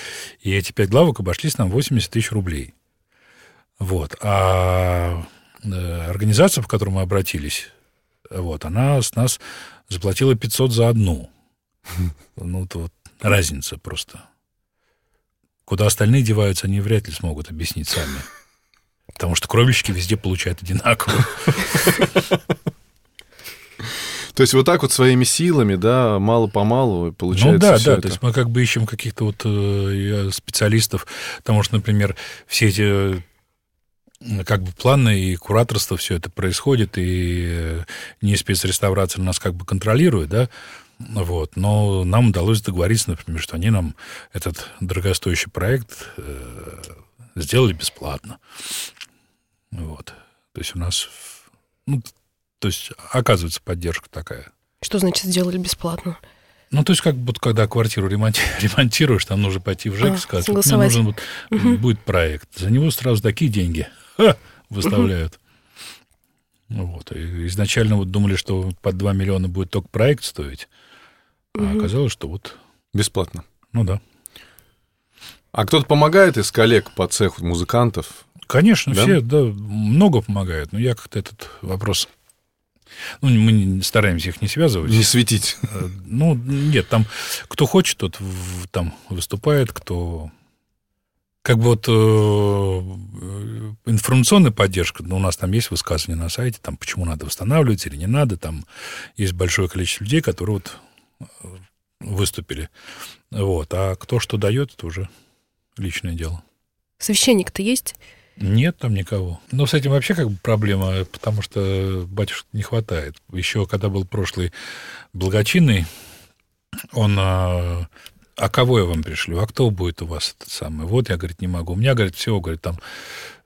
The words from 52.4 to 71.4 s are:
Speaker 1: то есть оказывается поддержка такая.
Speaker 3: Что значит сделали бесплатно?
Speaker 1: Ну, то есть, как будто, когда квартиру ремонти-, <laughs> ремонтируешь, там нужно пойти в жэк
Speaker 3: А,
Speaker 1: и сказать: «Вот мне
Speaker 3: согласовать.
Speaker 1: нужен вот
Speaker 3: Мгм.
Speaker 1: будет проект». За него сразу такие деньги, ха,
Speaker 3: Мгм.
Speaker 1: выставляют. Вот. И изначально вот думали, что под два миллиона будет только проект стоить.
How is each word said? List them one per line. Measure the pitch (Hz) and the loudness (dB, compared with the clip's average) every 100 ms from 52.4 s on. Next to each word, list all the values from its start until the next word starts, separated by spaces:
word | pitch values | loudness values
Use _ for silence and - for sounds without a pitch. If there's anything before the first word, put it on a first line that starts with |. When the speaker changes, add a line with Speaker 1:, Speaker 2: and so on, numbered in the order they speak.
| _ _ | _ _
Speaker 1:
то | 101 | -4
есть | - - - - | -4 -8 -18 -6
оказывается | 127 123 98 82 - | 0 2 2 0 -8
поддержка | - 87 85 - - | -8 -6 -4 -6 -10
такая. | - 82 - - _ _ _ | -14 -12 -14 -16 _ _ _
Speaker 3:
Что | - 202 | -4 0
значит | 185 170 | 0 0
сделали | 190 180 180 185 | -2 0 0 -2
бесплатно? | 180 - 170 170 175 165 - _ _ _ _ | -4 -6 -6 -8 -8 -12 -14 _ _ _ _
Speaker 1:
Ну, | 139 | 2
то | 151 | 4
есть, | 180 | 4
как | 160 131 | 2 0
будто, | 123 117 | -2 -2
когда | 123 110 104 | 0 2 2
квартиру | 117 113 - 95 | 2 0 0 -2
ремонти-, | 104 110 107 - | 2 2 2 -2
<laughs> | - | 0
ремонтируешь, | 104 - 123 - 143 104 | 0 2 2 4 2 2
там | - 101 | 0 0
нужно | 101 95 | 0 -2
пойти | 101 92 110 | -4 -4 -4
в | 98 | 0
жэк | 160 | 0
Speaker 3:
А, | 185 | 0
Speaker 1:
и | |
сказать: | - - - | -2 -4 0
«Вот | 202 | 0
мне | |
Speaker 3:
согласовать. | 143 131 127 | 4 6 6
Speaker 1:
нужен | 117 110 | 4 2
вот | 104 - - - | -2 -10 -14 -4
Speaker 3:
Мгм. | 220 226 240 | 0 2 4
Speaker 1:
будет | 123 107 | 2 0
проект». | - 92 80 76 - - | 0 0 0 -2 -10 -6
За | 90 | 2
него | 127 156 | 2 2
сразу | - 123 110 | 0 0 2
такие | 113 107 151 | 2 0 0
деньги, | 104 87 80 73 - - - | 0 0 -2 -6 -12 -10 4
ха, | |
Speaker 3:
Мгм. | 220 - - - - | 6 6 0 -20 -12
Speaker 1:
выставляют. | 101 - 104 98 90 78 - _ _ _ - - - _ _ _ _ _ _ - | -4 -2 2 2 0 -4 -8 _ _ _ -20 -20 -20 _ _ _ _ _ _ -12
Вот. | 110 90 82 - | -8 -8 -8 -12
И | 78 82 87 85 | -10 -8 -6 -6
изначально | 92 101 123 107 104 | -2 0 2 2 2
вот | 92 | 0
думали, | 98 101 95 | 0 0 0
что | - 95 92 90 | -2 -4 -4 -4
под | 101 92 | -4 -2
два | 101 | 0
миллиона | 98 95 95 92 | 0 0 0 -2
будет | 92 92 | -2 -4
только | 101 - | -4 -4
проект | 104 127 147 | 0 2 2
стоить. | - - 71 - - _ _ _ _ _ _ _ | -2 -10 -10 -12 -18 _ _ _ _ _ _ _